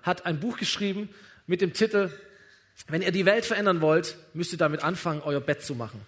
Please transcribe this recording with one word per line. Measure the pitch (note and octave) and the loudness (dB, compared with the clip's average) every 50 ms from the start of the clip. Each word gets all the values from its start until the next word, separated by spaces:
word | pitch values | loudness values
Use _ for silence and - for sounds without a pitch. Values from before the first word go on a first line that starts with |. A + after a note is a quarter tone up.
hat | - F3+ F3+ - - | 0 -2 -2 -2 -2
ein | F3 E3 C#3+ | -4 -4 -2
Buch | E3 A#3+ A3+ | -4 -6 -6
geschrieben | - G#3 - - - G#3 G3+ F#3+ G3+ G#3 G3+ - - - - - - _ | -4 -4 -4 -2 -2 -2 -2 -2 -4 -8 -10 -12 -20 -20 -20 -20 -20 _
mit | - F3+ F3+ | -4 0 0
dem | G3 F3 - | 0 -2 2
Titel, | - A3 A3 G#3+ G3+ G3 F3+ C#3+ - - - - - - - - _ _ _ _ - - | 2 2 4 4 2 2 0 -4 -12 -20 -20 -20 -20 -20 -20 -20 _ _ _ _ -20 -10
wenn | - D3+ E3 | -4 -4 0
ihr | F#3+ F#3 | 0 0
die | E3+ G3 F#3 | 2 4 4
Welt | F#3 G#3 A#3 A3+ | 4 4 4 0
verändern | - A3+ G3 G#3 G3 F3+ E3 | -2 -2 2 2 2 4 4
wollt, | D#3 D#3 D#3 E3+ D#3 - - - - _ _ | 4 6 4 4 2 0 -10 -14 -20 _ _
müsst | D#3 F3 - | -6 -6 -6
ihr | - | 0
damit | E3 E3+ D3+ D3+ D3+ - | 0 2 2 2 0 -2
anfangen, | D#3 F#3+ E3+ - F3 D#3 D3+ - | -2 -2 -2 -4 -4 -4 -2 -2
euer | D3+ C#3+ C#3+ | -2 -2 -2
Bett | - - D3 - - | 0 -2 -4 -2 -4
zu | - C#3+ | -8 -6
machen. | A#2 A#2 A2 - G#2 G2+ | -6 -8 -10 -10 -16 -20